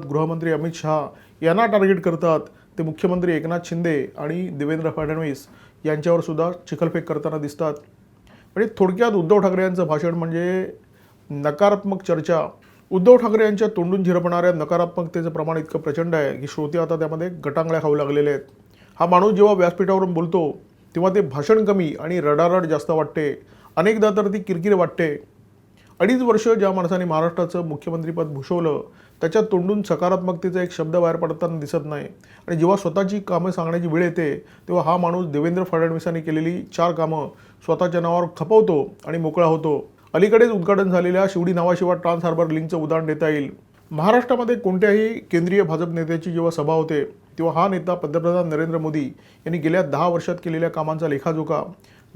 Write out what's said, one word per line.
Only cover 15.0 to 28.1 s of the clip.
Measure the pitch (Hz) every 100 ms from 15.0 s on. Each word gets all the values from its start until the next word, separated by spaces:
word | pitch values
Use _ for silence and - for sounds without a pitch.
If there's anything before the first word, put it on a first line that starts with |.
| 165 170 165
प्रमाण | 160 156 160
इतकं | 151 156
प्रचंड | 151 147 170 160
आहे | 139 135
की | 139
श्रोते | - 147 170
आता | 160 165
त्यामध्ये | 156 160 180
गटांगळ्या | 170 143 165 160 160
खाऊ | 151 147
लागलेले | 143 147 147
आहेत. | 139 - - - - - -
हा | 175
माणूस | 180 208
जेव्हा | 196 208
व्यासपीठावरून | 190 175 175 190 190 185
बोलतो | 165 170 180 151 - - _ _ 165
तेव्हा | 190 190
ते |
भाषण | 160 139 143 220 208
कमी | 196 160 -
आणि | 156 180
रडारड | 147 147 170 185 165
जास्त | 160 165
वाटते, | 160 151 165 147 - - - - -
अनेकदा | 196 220 214
तर | 208 202
ती | 208
किरकिर | 185 175 196
वाटते. | 190 170 - 165 147 - _ - _ _ _ _ -
अडीच | 190 254
वर्ष | 247 214 226
ज्या | 214 196
माणसाने | 185 170 185 180
महाराष्ट्राचं | 156 165 170 175 175 165
मुख्यमंत्रीपद | 147 - 165 160